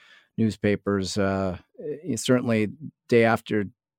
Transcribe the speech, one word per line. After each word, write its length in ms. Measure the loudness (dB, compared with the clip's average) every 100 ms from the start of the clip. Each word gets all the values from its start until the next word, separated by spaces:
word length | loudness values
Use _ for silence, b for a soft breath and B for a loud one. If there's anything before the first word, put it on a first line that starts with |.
| b b b -2
newspapers, 800 | -2 0 0 0 0 -2 -2 -2
uh, 400 | 0 0 -2 -4 _ -14
y-, 360 | -12 -8 -6 -4
certainly 540 | 0 0 2 0 -2 -6 -16 -14 2
day 160 | 4
after 420 | 4 2 0 -4 -4 -8 _